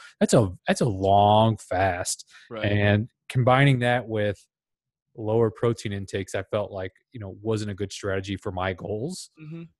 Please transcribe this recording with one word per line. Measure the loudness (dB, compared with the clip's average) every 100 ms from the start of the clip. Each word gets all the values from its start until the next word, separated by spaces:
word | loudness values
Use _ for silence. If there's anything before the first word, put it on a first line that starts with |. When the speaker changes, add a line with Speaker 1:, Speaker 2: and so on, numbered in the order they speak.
| -18 _
Speaker 1:
that's | 4
a, | 4 4 -2 -4
that's | -2
a | -2
long | 0 2 6 6 6 4 2
fast. | -4 -2 0 -2 -6 -8 -12 -20 -16
Speaker 2:
Right. | -6
Speaker 1:
And | -2 2 4 2 0 _ -6
combining | 0 4 6 4 4
that | 2 -2 -2
with | -2 -2 -4 _ _ _ _ _ _ _ -10
lower | -2 2 2
protein | 2 -2 -2 -4
intakes, | -8 -6 -8 -6
I | -6
felt | -4 -4 -4
like, | -8 -10 -12 _
you | -16
know, | -14 -8
wasn't | -2 -2 -2
a |
good | -6 -8
strategy | -6 -6 -6 -4 -6
for | -6
my | -4 -4
goals. | -4 -6 -6 -8 -10 -16 _
Speaker 2:
Mm-hmm. | -16 -16 -16 _